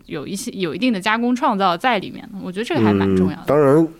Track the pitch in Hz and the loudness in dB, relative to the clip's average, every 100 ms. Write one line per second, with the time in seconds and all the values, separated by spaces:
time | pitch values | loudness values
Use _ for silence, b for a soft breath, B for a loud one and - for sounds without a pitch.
0 | - 156 135 196 233 196 175 156 254 202 | -12 -12 -8 -10 -8 -6 -6 -2 0 0
1 | 202 226 240 247 294 196 196 170 262 214 | 0 0 0 0 0 2 0 0 0 -2
2 | - - - 196 180 180 240 330 107 101 | -4 -12 -14 -12 -10 -8 -4 0 2 2
3 | 196 95 92 - - 147 139 151 160 - | 2 2 2 0 0 4 6 4 2 -2